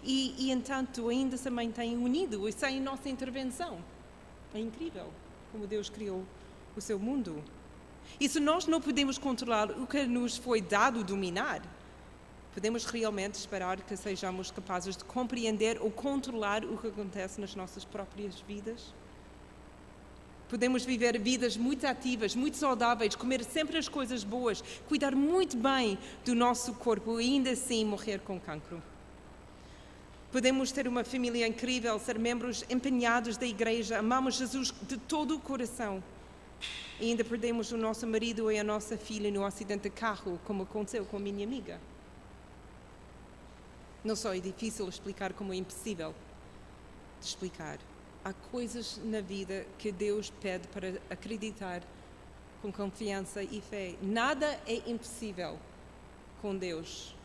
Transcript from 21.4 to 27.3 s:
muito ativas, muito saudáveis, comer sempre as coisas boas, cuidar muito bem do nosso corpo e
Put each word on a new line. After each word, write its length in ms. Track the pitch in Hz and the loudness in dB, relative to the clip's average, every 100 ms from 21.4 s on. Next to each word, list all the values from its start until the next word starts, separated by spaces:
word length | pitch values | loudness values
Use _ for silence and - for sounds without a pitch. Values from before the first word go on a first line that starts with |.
| 240 208 | 4 4
muito 280 | 240 277 285 | 2 4 2
ativas, 480 | 247 254 247 208 | 2 0 2 2
muito 220 | 233 294 - | 2 2 2
saudáveis, 580 | 294 240 240 240 214 | 2 6 6 6 4
comer 300 | - 240 262 | 2 2 2
sempre 320 | 226 320 311 330 | 2 0 2 2
as 100 | - | 0
coisas 380 | 294 247 247 | -2 0 -2
boas, 400 | 202 247 247 190 - - - | 0 2 2 0 -4 -12 0
cuidar 260 | 294 277 | 4 6
muito 440 | 262 285 370 381 240 | 6 8 6 6 4
bem 400 | 262 269 226 190 - - | 6 6 4 2 -4 -4
do 100 | 240 | 2
nosso 380 | 240 247 240 - | 6 6 6 0
corpo 480 | 226 240 208 220 226 | 0 4 4 2 4
e 140 | 240 | 6